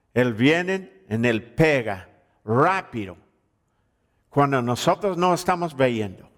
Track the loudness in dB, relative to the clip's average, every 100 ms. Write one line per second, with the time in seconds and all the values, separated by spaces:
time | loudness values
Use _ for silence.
0 | _ 0 0 2 2 4 0 -4 -6 _
1 | _ -2 0 0 -4 0 2 2 -2 -8
2 | -12 _ _ _ -2 2 2 0 -6 -10
3 | -10 -12 _ _ _ _ _ _ _ _
4 | _ _ _ 0 2 0 -2 -2 0 0
5 | -2 0 0 0 -2 -4 -4 0 0 0
6 | -6 -10 -20